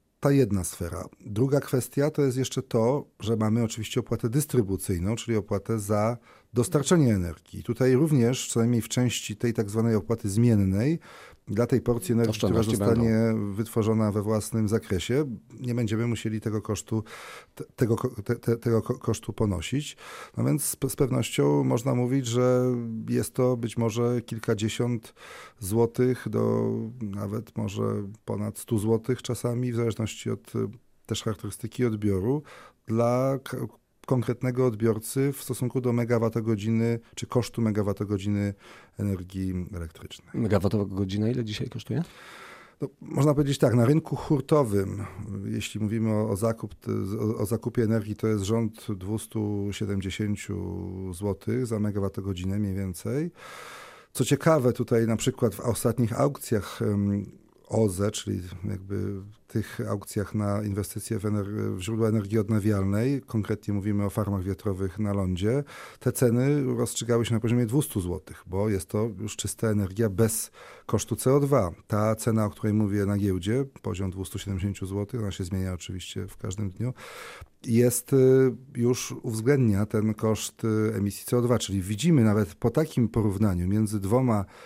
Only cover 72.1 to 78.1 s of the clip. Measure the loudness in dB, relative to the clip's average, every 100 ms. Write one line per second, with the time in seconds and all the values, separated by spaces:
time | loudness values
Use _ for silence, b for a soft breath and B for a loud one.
72.1 | 2 2 2 0 0 0 2 2 2 2
73.1 | 2 2 0 0 -2 -2 -6 -6 -4 -4
74.1 | -6 -8 -8 -6 -2 -2 -4 -6 -4 -4
75.1 | -4 -6 -6 -4 -2 -4 -6 -8 -10 -10
76.1 | -10 -10 -10 -10 -6 -6 -4 -6 -8 B
77.1 | B B B B _ 2 4 4 2 2